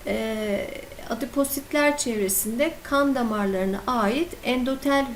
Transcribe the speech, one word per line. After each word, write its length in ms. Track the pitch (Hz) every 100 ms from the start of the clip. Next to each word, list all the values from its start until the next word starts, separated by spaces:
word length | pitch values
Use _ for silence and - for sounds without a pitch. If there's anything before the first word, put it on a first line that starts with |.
| -
e, 600 | 220 220 220 214 202 - - - - -
adipositler 880 | 233 269 285 277 277 - 302 294 285
çevresinde 760 | 247 220 196 202 214 240 320 -
kan 320 | - 277 285
damarlarına 640 | 262 226 214 196 190 190 196 -
ait 420 | 240 202 269 339 -
endotel 600 | - 254 254 269 285 277 262